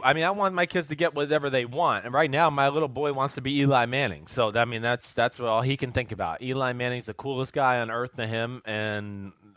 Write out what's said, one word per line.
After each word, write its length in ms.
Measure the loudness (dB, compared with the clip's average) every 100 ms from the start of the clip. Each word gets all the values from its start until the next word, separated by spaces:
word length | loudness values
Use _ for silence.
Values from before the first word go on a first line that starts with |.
I 100 | 4
mean, 100 | 4
I 80 | 2
want 220 | 2 0
my 140 | 2 0
kids 200 | 0 -2
to 60 | 0
get 200 | 0 0
whatever 340 | 0 2 2
they 160 | 0 0
want. 400 | 0 2 2 0
And 80 |
right 160 | 2 2
now, 200 | 4 4
my 180 | 4 2
little 180 | 2 -2
boy 240 | 0 -2
wants 220 | 0 -2 -2
to 60 |
be 180 | -2 2
Eli 260 | 4 4 4
Manning. 400 | 0 -2 -4 -6
So, 240 | 0 2
I 120 | 2 0
mean, 160 | 0
that's, 280 | -2 -2 -4
that's 260 | -2 0 0
what 100 | 0
all 120 | 0
he 140 | 0 -2
can 140 | -2
think 200 | -4 -4
about. 300 | -4 -6 -6
Eli 300 | -6 -2 -2
Manning's 340 | -2 -4 -4 -8
the 60 | -10
coolest 380 | -6 -4 -4
guy 260 | 0 2 2
on 100 | 0
earth 260 | -4 -6 -6
to 100 | -4
him, 340 | -2 -4 -6 -6
and, 680 | -4 -2 -4 -6 -10 -12 -16 -20